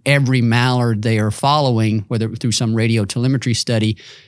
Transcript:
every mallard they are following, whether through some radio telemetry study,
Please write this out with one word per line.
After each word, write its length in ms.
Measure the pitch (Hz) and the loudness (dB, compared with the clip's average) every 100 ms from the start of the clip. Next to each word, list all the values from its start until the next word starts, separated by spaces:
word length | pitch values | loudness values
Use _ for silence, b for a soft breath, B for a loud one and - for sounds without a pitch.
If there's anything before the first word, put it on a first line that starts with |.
every 380 | 135 143 131 131 | 0 2 2 2
mallard 600 | 117 120 123 123 120 107 | 2 2 2 2 0 0
they 180 | 113 110 | 0 0
are 100 | 107 | 0
following, 760 | - 139 151 139 113 113 110 98 | 0 0 2 2 2 0 -2 -2
whether 260 | 117 110 | -4 -4
through 180 | 113 120 | -4 -4
some 220 | - 117 | -2 0
radio 300 | 113 113 113 | 0 0 0
telemetry 500 | 98 123 127 135 127 | -2 -2 0 0 0
study, 420 | 113 - 113 110 101 B B | -2 0 0 0 -2 B B